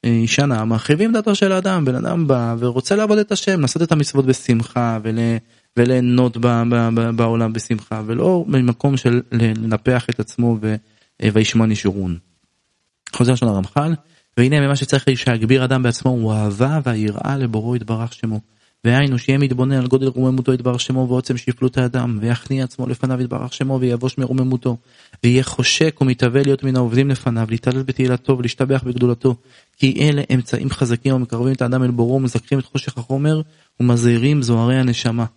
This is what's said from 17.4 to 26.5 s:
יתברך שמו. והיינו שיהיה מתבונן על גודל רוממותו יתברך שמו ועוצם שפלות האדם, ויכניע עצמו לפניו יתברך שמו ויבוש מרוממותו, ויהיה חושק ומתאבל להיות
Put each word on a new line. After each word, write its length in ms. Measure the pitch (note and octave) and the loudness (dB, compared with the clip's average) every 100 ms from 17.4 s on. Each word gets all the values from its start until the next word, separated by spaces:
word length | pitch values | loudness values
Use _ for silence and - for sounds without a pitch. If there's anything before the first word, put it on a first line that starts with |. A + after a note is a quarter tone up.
| B2 A2 A2+ B2 | -2 -2 -2 -4
יתברך 360 | A2 A2+ A#2 | -4 -4 -4
שמו. 280 | - A2+ G#2+ - _ _ _ | -6 -6 -6 -8 _ _ _
והיינו 340 | A#2 B2 C#3+ B2 | 0 2 2 -2
שיהיה 200 | - C3+ | 0 0
מתבונן 380 | C#3+ B2+ B2+ C3+ | 0 0 0 0
על 100 | B2+ | 0
גודל 200 | C3 C3+ | 0 0
רוממותו 460 | B2 C3 C3 B2 | 0 0 0 0
יתברך 280 | B2+ B2 A#2+ | 0 0 -4
שמו 280 | - C3 B2+ | -2 -2 0
ועוצם 280 | B2+ - B2 | -2 -2 -4
שפלות 420 | - B2 B2+ C3 | -4 -2 -2 0
האדם, 400 | B2 B2+ B2 A2 | -2 -2 -4 -2
ויכניע 440 | A2+ A#2+ - C3+ | -2 -4 -2 -4
עצמו 220 | B2+ - B2 | -4 -6 -8
לפניו 340 | B2 C3 B2+ | -4 -4 -4
יתברך 320 | B2 C3+ B2 | -4 -6 -8
שמו 280 | - C3+ C3 | -6 -4 -2
ויבוש 380 | B2 A#2+ B2+ - | 0 -2 -4 -4
מרוממותו, 580 | B2+ C3 C3 B2+ B2+ A#2+ _ _ _ - | -4 0 0 0 -2 -4 _ _ _ -2
ויהיה 200 | A#2+ B2+ | 2 2
חושק 540 | C3 - A#2+ - D#3+ - | 0 -2 -2 2 0 2
ומתאבל 420 | C3+ B2 B2+ B2+ | 0 2 2 2
להיות 220 | C#3 | 2